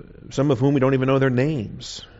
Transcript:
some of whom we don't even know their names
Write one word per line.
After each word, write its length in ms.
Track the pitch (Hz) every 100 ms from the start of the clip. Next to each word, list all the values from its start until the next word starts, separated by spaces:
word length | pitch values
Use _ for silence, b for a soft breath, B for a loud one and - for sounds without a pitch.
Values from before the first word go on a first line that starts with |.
| - - -
some 200 | 135 143
of 80 | 120
whom 160 | 135
we 60 | 143
don't 140 | 127
even 120 | 135 131
know 140 | 135
their 100 | 135
names 720 | 123 143 151 104 - - - - -